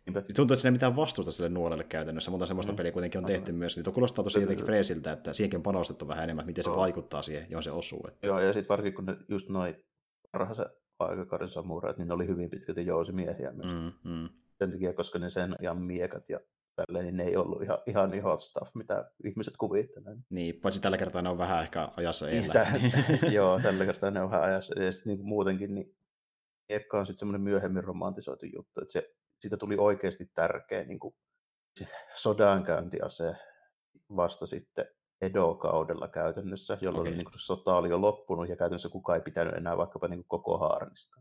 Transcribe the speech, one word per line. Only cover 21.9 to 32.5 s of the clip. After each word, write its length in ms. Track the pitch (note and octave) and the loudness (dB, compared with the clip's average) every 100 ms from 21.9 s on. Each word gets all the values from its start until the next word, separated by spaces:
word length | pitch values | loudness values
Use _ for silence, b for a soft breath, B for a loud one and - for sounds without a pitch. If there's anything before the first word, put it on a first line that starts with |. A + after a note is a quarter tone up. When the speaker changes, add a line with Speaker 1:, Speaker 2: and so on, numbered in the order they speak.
| - | -2
Speaker 2:
ajassa 280 | E2+ D#2+ D2 | -2 0 0
Speaker 1:
Niin, 120 | D#2+ | 0
Speaker 2:
edellä. 160 | D2+ | 4
Speaker 1:
tä-, 720 | A2+ G#2 A2+ B2 C3 C3 D3 E3 | 4 6 4 4 4 4 4 6
Speaker 2:
<laughs> 80 | G#2 | 6
Speaker 1:
joo, 240 | F#2 F#2 | 6 6
tällä 260 | A2+ F#2+ G2 | 4 4 2
kertaa 260 | - G2 | 2 0
ne 100 | G2 | 0
on 100 | F#2 | 0
vähän 120 | F#2 F#2 | 2 4
ajassa. 300 | F#2+ - - | 2 -2 0
Ja 80 | F#2 | 0
sit 140 | F#2+ A2+ | 0 -4
niinku 180 | G2 | -4
muutenkin, 500 | G2+ G#2 F#2+ F#2+ G2+ | 0 2 2 0 -2
niin 240 | G2 - _ _ _ _ _ _ _ - | -6 -8 _ _ _ _ _ _ _ -6
miekka 300 | G#2 - G#2 | -6 0 -2
on 60 | G2 | -2
sit 100 | F#2+ | -4
semmonen 240 | G#2 G2+ | -4 -2
myöhemmin 420 | G2+ G2 F#2+ F#2 | 2 2 2 -2
romantisoitu 600 | F#2 F2+ F2+ G2 - - - | -4 -6 -6 -6 -10 -10 -10
juttu, 360 | - - - | -12 -10 -10
että 100 | - | -4
se, 220 | F2 - _ _ _ | -6 -6 _ _ _
siitä 180 | G#2 G#2 | -8 -6
tuli 180 | G#2 G2+ | -2 4
oikeesti 540 | G#2 G2 F#2+ - - - | 4 4 -2 -6 -6 0
tärkeä 480 | E2+ - - G2 | 0 0 -4 -6
niinku 320 | C2+ D#2 D2+ - _ _ _ _ _ - | -6 -10 -12 -16 _ _ _ _ _ -16
se 80 | - B B - | -14 B B -2
sodankäyntiase 1200 | A2+ G#2 G2+ | 2 8 8